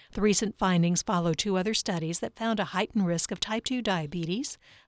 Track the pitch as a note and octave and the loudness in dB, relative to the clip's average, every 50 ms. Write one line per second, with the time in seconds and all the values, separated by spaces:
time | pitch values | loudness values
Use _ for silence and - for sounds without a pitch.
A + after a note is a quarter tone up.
0 | - - - - G3 G#3+ G3 - A3 G3+ - - G#3 F#3 F3+ E3+ E3+ F3 F3+ E3+ | -20 -10 -2 2 2 4 4 4 0 -2 -2 0 2 2 4 4 4 4 2 0
1 | - - G3+ F3 E3+ E3+ D#3+ - - G#3+ F#3+ F#3 F3+ G#3+ A3 - - - F#3 E3 | 0 0 0 2 2 2 0 0 0 0 0 0 0 0 0 0 0 -2 -2 -2
2 | D#3+ D#3+ E3+ - - A3+ - - A3+ A3+ A3+ G#3 F#3 - - F#3 G#3+ - - A3 | -2 -4 -4 -4 -6 -8 -6 -4 -2 0 0 0 -2 -2 0 -2 -2 0 0 2
3 | F#3+ E3+ E3+ D#3+ - - G3 - - - A3 A#3 - - C4 B3+ A3 G#3+ F#3+ E3+ | 2 2 2 0 -2 -4 -4 -6 -4 -4 -4 -4 -2 -2 -4 -2 0 0 0 0
4 | D#3 D3 D3 F3 E3 D#3 F3+ A3+ D4 - - - _ - - - _ | -2 -2 -4 -4 -2 -2 -2 -2 -4 -6 -10 -14 _ -20 -20 -20 _